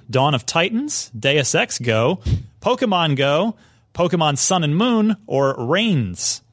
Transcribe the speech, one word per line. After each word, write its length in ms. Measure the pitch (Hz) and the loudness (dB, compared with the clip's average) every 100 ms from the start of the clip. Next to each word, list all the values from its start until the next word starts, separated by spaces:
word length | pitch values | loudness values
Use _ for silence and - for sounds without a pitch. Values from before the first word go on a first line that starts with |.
| - | -4
Dawn 240 | 123 139 135 | 0 2 0
of 100 | - | -2
Titans, 640 | 165 180 226 294 - - 110 | -2 0 -2 -4 -6 -8 -4
Deus 380 | 110 147 135 165 | 0 0 2 0
Ex 240 | 233 - | -2 -4
Go, 400 | 117 110 123 185 - - - - | 0 2 2 0 -2 -2 -4 -6
Pokemon 540 | 202 254 254 180 165 135 | -4 -2 0 0 0 0
Go, 400 | 139 147 220 - _ _ _ - | 2 2 0 -4 _ _ _ -2
Pokemon 420 | 175 175 156 139 | 0 2 0 0
Sun 260 | - 185 | 0 0
and 140 | 151 156 | 0 0
Moon, 400 | 247 226 214 202 - | 2 2 2 0 -2
or 300 | 135 135 131 | 0 0 0
Reigns. 840 | 120 175 226 165 101 87 - - - | -2 0 2 0 -2 -4 -6 -6 -10